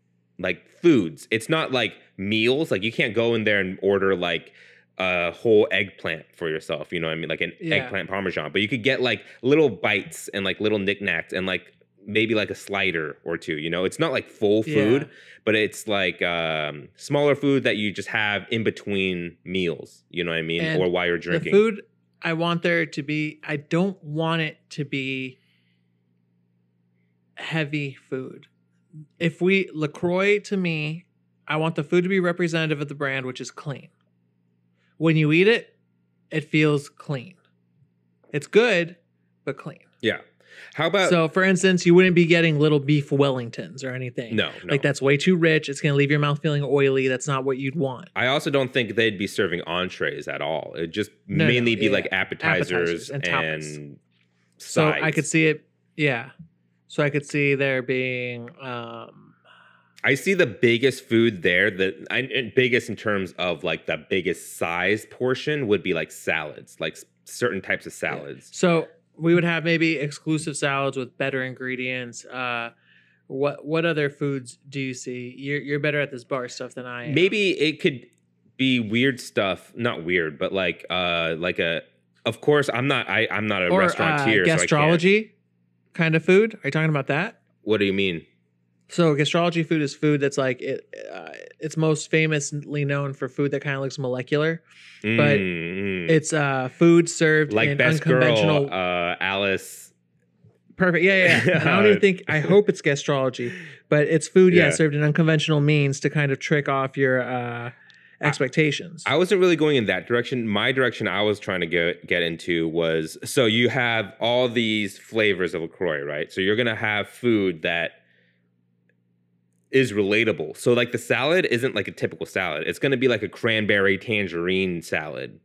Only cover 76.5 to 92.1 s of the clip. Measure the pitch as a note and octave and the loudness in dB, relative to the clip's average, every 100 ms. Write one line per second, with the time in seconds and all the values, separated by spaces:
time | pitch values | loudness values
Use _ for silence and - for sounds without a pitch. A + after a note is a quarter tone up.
76.5 | - B2 C3+ B2 B2 A#2+ C#3+ F#3+ G#3 G3 | -10 -12 -12 -12 -10 -2 2 2 2 0
77.5 | - D#3 C#3+ F3+ B2+ - _ _ _ _ | 2 0 0 -2 -2 -10 _ _ _ _
78.5 | - C3 B2 G#2+ A#2 C3+ C3 - A#2 G2 | -2 0 0 0 2 2 0 -4 -2 -2
79.5 | F2 - - A#2 E2 E2 F2+ D#2+ C#2+ F#2 | -2 -8 -4 -4 -4 -2 -2 -2 -4 -4
80.5 | F#2+ F2+ E2+ - F2+ F2 E2+ E2 D#2+ F2+ | 0 -2 -4 -6 -2 0 0 -2 -2 -4
81.5 | F2 E2+ D#2+ - _ _ _ A2+ - - | -2 -2 -2 -8 _ _ _ -6 -2 2
82.5 | D3 C3+ A#2 C3+ B2+ - G2+ A2+ G2 G#2+ | 2 2 -2 -2 -2 0 0 0 -2 -2
83.5 | G2 F2 F#3 F3 - D#3+ D3 C3 G#2 B2 | 0 2 2 2 0 0 2 2 4 4
84.5 | D#3+ - D3+ D3+ E3+ F#3 G#3 A3 _ _ | 2 2 4 4 4 4 2 0 _ _
85.5 | _ _ _ _ - D#3+ D#3+ E3+ F#3+ A3+ | _ _ _ _ -2 2 2 4 4 4
86.5 | A3 C#3 D#3 D#3+ D3 B2+ C#3+ A3 - _ | -2 -4 0 0 0 0 -2 -4 -10 _
87.5 | _ - G#2+ G2 G2 F#2+ E2 - _ _ | _ 0 2 2 2 0 -2 -8 _ _
88.5 | _ _ _ _ - E3 C#3+ D3 E3+ F3 | _ _ _ _ 2 2 4 2 2 0
89.5 | E3 D#3 D#3+ C#3+ - D3+ D3 C#3 - C3 | 0 0 0 -2 0 2 2 0 0 -2
90.5 | B2+ C3+ C3 - - - F2+ D#2+ C#2 - | -2 -6 -8 -10 -16 -14 -14 -14 -16 -20
91.5 | - D#3 D#3+ D#3 D3+ - | -12 -8 0 0 0 0